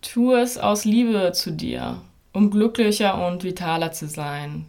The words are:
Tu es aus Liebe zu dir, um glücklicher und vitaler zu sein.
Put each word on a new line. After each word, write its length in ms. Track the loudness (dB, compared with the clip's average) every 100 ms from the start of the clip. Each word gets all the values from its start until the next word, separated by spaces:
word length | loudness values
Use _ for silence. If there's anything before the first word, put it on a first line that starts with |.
Tu 300 | -6 0 4
es 260 | 4 2 0
aus 280 | 0 2 2
Liebe 480 | 2 4 2 2
zu 180 | 0 -4
dir, 500 | -4 -4 -4 -6 -8 -12 _ _
um 180 | 2 4
glücklicher 760 | 4 2 2 0 2 0 0 -4
und 160 | -4
vitaler 480 | -8 -6 -4 -2 -2
zu 160 | -6 -10
sein. 600 | -8 -8 -8 -10 -10